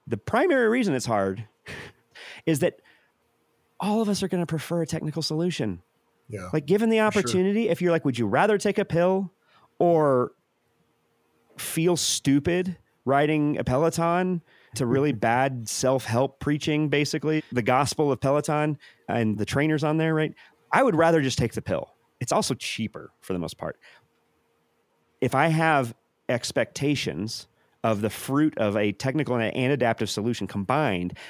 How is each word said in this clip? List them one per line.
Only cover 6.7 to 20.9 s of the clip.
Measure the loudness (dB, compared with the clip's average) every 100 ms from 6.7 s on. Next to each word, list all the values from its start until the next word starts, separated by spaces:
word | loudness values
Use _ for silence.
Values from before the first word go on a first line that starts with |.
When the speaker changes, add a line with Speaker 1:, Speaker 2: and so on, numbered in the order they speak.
| 2 4
Speaker 1:
the | 4
Speaker 2:
for | 4
sure. | 2
Speaker 1:
opportunity, | 2 2 2 2 0
if | 2
you're | 2
like, | 2 0
"Would | 0
you | 2
rather | 2 4 2
take | 0 0
a | 0
pill | 2 2 2 -2 -10 _ _ _ 0
or | 2 4 4 4 2 -4 _ _ _ _ _ _ _ _ _ _ _ -14
feel | -8 -2 0 0
stupid | 0 -2 2 2 2 -2 -2 -8 _ _
riding | 0 2 2 2 0 0
a | 0
Peloton | 0 0 0 0 0 0 -2 -6 _ _ -4
to | 0
really | 2 2
Speaker 2:
<laughs> |
Speaker 1:
bad | 0 2 2 2 -2 -8
self-help | -2 0 0 0 0 0 -2
preaching, | -2 -2 0 0 0
basically, | 0 0 -2 -2 -2 -2
the | -2
gospel | 2 2 2 0 0
of | 2
Peloton | 2 0 0 0 0 -4 -8 _ -6
and | -2 0 0
the |
trainers | -2 0 0 0
on | 0 0
there," | 0
right? | 0 -2 -6 -20 _ -2
I | 2
would | 2